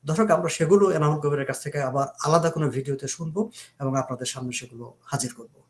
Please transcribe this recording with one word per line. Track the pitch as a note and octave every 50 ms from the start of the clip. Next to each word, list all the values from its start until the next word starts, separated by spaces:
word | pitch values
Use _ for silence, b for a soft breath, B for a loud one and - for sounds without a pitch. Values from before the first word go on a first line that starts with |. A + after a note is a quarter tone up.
| _
দর্শক, | C#3+ D#3+ F3 G#3+ G#3
আমরা | E3+ D#3 E3+ D#3+
সেগুলো | - - E3 D#3 F#3+ G3+ G3+ F#3
এনামুল | - D#3 D3+ D3 D#3 D3+
কবিরের | C#3+ D3 C#3+ D3 C#3
কাছ | C3+ C3 - -
থেকে | D3 - D3
আবার | C#3 C3 B2+ C#3 C#3 C#3 - - -
আলাদা | D3 D#3 E3+ D#3+ E3
কোনো | D#3+ D#3+ D#3 C#3
ভিডিওতে | A#2+ C3 C3 C#3+ C#3 C3+ C#3 B2+
শুনবো | - - E3+ D#3+ D#3 G3 G#3+ A#3 B B B B B B
এবং | C#3 C3+ C3 C3+
আপনাদের | B2+ - B2+ B2 B2+
সামনে | A#2+ - B2+ B2+ B2+
সেগুলো | A#2+ A#2 B2 B2 A#2 A#2 A#2+ A#2 - _ _
হাজির | - - - A#2+ B2 -
করব। | - - A3+ _ _ _ _